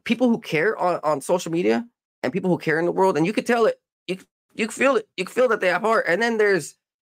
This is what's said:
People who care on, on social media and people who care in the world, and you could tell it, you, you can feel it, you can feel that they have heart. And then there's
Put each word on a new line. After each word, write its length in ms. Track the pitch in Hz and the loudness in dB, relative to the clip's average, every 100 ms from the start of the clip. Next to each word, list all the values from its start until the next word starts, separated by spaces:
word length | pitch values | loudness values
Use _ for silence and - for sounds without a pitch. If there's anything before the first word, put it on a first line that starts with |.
People 240 | - 233 247 | -6 0 2
who 100 | 226 | 0
care 380 | - 151 196 220 | -2 -2 0 0
on, 240 | 175 170 | -2 -2
on 200 | 151 147 | -2 -2
social 280 | - 175 175 | 0 -2 -2
media 360 | 165 202 233 233 _ _ _ | -2 0 0 -4 _ _ _
and 120 | 127 | -4
people 160 | 180 185 | -2 -2
who 80 | 156 | -2
care 200 | - 156 | 0 0
in 60 | |
the 80 | 170 | 0
world, 240 | 170 190 147 | 2 2 2
and 80 | |
you 80 | 165 | 0
could 140 | 220 247 | -2 0
tell 180 | 240 | 2
it, 160 | 214 - _ _ - | 2 0 _ _ -10
you, 120 | 185 - _ _ | -10 -12 _ _
you 120 | - 143 | -6 -6
can 80 | |
feel 220 | - 262 247 | 0 2 2
it, 120 | - - | -2 -8
you 80 | |
can 80 | 180 | -4
feel 160 | - 254 | 0 2
that 120 | 220 | 2
they 80 | 185 | 0
have 120 | 175 | 0
heart. 240 | 208 220 160 | 2 2 2
And 140 | 180 | 0
then 160 | 233 226 | 0 2
there's 380 | 208 185 143 - _ _ | 2 2 -2 -16 _ _